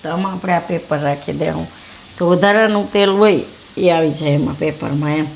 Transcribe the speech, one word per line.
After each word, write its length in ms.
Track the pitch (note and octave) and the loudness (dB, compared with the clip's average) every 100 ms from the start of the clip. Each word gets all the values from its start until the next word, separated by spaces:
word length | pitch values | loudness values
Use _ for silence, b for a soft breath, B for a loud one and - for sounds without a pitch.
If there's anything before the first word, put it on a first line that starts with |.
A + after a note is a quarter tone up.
તો 60 | D#3+ | -6
આમાં 240 | E3+ F#3+ | -4 -4
આપણે 200 | F#3 F3 | -6 -2
આ 60 | E3+ | -2
પેપર 380 | - F3 - D3+ | 0 -6 -2 -2
રાખી 420 | D3 C#3+ - D3 | -2 -4 -6 -4
દેવું, 280 | D#3+ D#3+ E3 B B B - - | -4 -4 -8 B B B -20 -4
તો 120 | F3 | 2
વધારાનું 640 | F3 G3+ G#3 A3 G#3 G3 | 4 4 4 2 0 0
તેલ 180 | G3+ G3 | 2 2
હોય 300 | G3 G#3+ D#3+ - - - - | 4 4 4 -2 -14 -14 0
એ 140 | F3+ | 2
આવી 220 | E3 D#3+ | 2 0
જાય 200 | D3 D3+ | 0 0
એમાં 220 | C#3+ D3 - | 0 0 -2
પેપરમાં 540 | D#3 D3+ - C#3+ D3 | -6 -4 -4 -2 -2
એમ. 180 | D3+ D3 | -2 -4